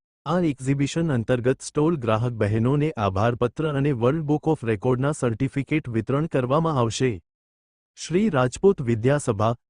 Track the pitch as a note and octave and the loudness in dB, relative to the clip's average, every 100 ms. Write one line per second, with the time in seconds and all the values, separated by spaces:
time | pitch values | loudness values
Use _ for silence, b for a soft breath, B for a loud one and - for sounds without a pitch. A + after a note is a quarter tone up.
0 | _ _ C#3 F3+ E3+ C3 C3 C#3 C#3 E3 | _ _ -4 0 0 -2 -2 0 0 -2
1 | E3 B2 A2 B2+ A#2 C#3 - - D#3 E3 | 0 0 0 0 2 0 -2 0 0 0
2 | A2 A2 B2 A2+ G#2 A2 A#2 C#3+ D3+ C3+ | 0 0 0 0 0 2 2 2 0 0
3 | G2+ F#2+ A#2 A#2 B2 - D#3 C#3 C#3 B2 | -2 2 0 0 -2 -2 -4 0 0 2
4 | A#2+ D#3+ D3 D3+ D#3 D#3 A#2 A2 B2+ B2+ | 0 0 0 -2 0 -2 -2 -2 0 0
5 | C#3 D3+ B2 G#2+ C3 C#3+ C3+ D#3 C3 A2+ | 0 -2 -2 -2 -4 -4 -2 -4 -2 -4
6 | G#2+ C3+ E3 C#3 B2 D3 E3 C#3+ A#2 - | 0 -2 0 -2 0 0 2 0 0 0
7 | C3 F#2+ _ _ _ _ _ _ _ - | -2 -2 _ _ _ _ _ _ _ -16
8 | - E3+ A3 C#3+ B2+ - G3 G3 A#2+ A#2 | -4 0 2 2 0 2 2 2 0 0
9 | B2 C#3+ - G2+ A2 A#2+ | 2 0 0 0 0 -2